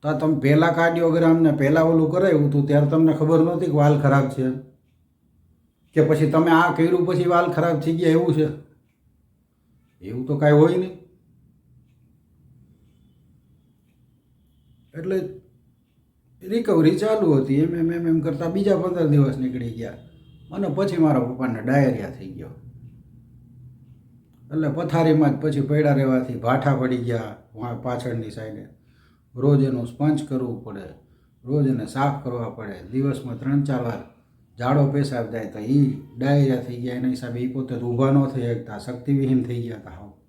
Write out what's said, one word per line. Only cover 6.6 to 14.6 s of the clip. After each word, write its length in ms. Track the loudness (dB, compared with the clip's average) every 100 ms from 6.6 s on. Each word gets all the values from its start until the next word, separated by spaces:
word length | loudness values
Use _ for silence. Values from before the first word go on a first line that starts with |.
| 2
કર્યું 320 | 2 0 2 0
પછી 180 | 0
વાલ 280 | 2 2 2
ખરાબ 280 | 0 0 0
થઈ 160 | -2 0
ગયા 140 | 2
એવું 240 | 2 2
છે? 320 | 0 0 -4 -16 _ _ _ _ _ _ _ _ _ _ _ _ _
એવું 260 | -12 -10 -6
તો 100 | 0
કાંઈ 160 | 4
હોય 240 | 6 6 4
નહીં. 220 | -4 -10 -20 _ _ _ _ _ _ _ _ _ _ _ _ _ _ _ _ _ _ _ _ _ _ _ _ _ _ _ _ _ _ _ _ _ _ _